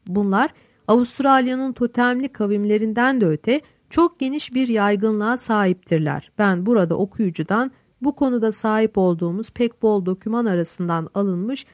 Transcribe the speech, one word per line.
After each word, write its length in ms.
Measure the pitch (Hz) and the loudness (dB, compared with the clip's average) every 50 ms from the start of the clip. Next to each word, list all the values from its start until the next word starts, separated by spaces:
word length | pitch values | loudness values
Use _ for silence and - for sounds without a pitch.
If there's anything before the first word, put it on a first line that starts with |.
| _ 190 | _ -4
Bunlar, 460 | 180 208 208 196 190 208 262 320 - _ _ _ _ _ _ - | -2 -2 0 2 2 2 0 0 -4 _ _ _ _ _ _ 2
Avustralya'nın 880 | 214 240 247 240 - - 269 277 269 262 254 254 254 254 269 262 247 | 2 2 2 0 -2 0 2 4 4 4 2 0 -2 -4 -4 -6 -4
totemli 540 | - 240 240 - 240 247 247 247 247 269 269 | -4 -4 -2 0 0 0 0 0 -2 -4 -6
kavimlerinden 920 | - - 214 202 208 208 208 208 214 208 220 220 214 233 240 262 269 254 | -4 -4 -2 -2 0 0 0 0 0 0 0 -2 0 0 0 0 2 2
de 60 | 208 165 | 2 2
öte 340 | 156 147 - 214 247 302 - _ _ _ _ _ | 0 0 0 0 -2 -2 -2 _ _ _ _ _
çok 300 | - 320 339 330 - _ | 0 2 2 2 0 _
geniş 340 | 269 262 277 302 - - 247 | -6 -4 -4 -6 -8 -4 -2
bir 140 | 254 262 240 | -2 0 0
yaygınlığa 680 | 226 214 202 202 208 196 208 220 214 208 208 220 247 247 | 2 2 2 2 2 2 0 0 0 0 0 -2 -2 -2
sahiptirler. 960 | - - 226 208 202 185 180 180 _ - 170 156 156 147 143 151 - _ _ - | -2 0 0 2 2 2 0 0 _ -2 0 0 0 -2 -4 -6 -10 _ _ 0
Ben 280 | 208 202 185 175 180 | 0 2 2 0 0
burada 320 | 220 240 214 180 165 170 - | 2 2 2 2 2 0 -2
okuyucudan 720 | 196 196 - - 220 185 165 - 156 - 190 226 262 262 - _ _ _ _ _ 247 | -2 -4 -2 -2 -2 -2 -2 -4 -4 -2 -2 -2 -2 -4 -6 _ _ _ _ _ -4
bu 100 | 285 277 | -4 -2
konuda 360 | - 277 262 247 240 220 220 | 0 0 0 0 0 0 -2
sahip 460 | 214 - - 220 214 220 220 220 - 202 | -2 -2 -2 -2 0 2 0 0 0 2
olduğumuz 540 | 185 180 175 165 175 170 170 202 226 - | 2 2 2 0 -2 -4 -4 -6 -8 -8
pek 300 | - - 240 226 - _ | -4 -2 -2 -2 -2 _
bol 240 | - 220 208 202 180 | 0 2 2 2 0
doküman 400 | 180 185 185 - 214 220 240 233 | -2 -4 -4 -4 -4 -4 -2 0
arasından 640 | 220 185 175 165 - - - 180 170 170 165 160 - - | 0 0 0 -2 -4 -6 -6 -4 -2 -2 -2 -4 -4 -4
alınmış 520 | 196 202 196 180 175 190 233 277 262 - - | -4 -2 -2 -2 -4 -4 -6 -6 -8 -10 -16